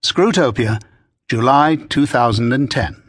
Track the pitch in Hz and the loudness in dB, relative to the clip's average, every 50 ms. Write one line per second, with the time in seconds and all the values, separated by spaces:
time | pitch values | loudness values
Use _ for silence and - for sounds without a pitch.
0 | - - - - 180 226 190 180 170 127 110 - 123 110 110 107 - _ _ _ | -6 -4 0 0 0 2 2 2 0 0 0 -2 -2 -2 -2 -6 -6 _ _ _
1 | _ _ _ _ _ _ - 117 113 123 139 139 147 156 160 151 - - - 143 | _ _ _ _ _ _ -4 0 2 4 4 4 4 2 0 -2 -4 -6 -2 -2
2 | 143 143 - 127 120 117 113 104 120 117 123 135 143 127 - 139 110 85 - - | -2 0 0 0 0 2 0 0 0 0 0 0 -2 -2 -2 -4 -4 -4 -6 -14
3 | _ | _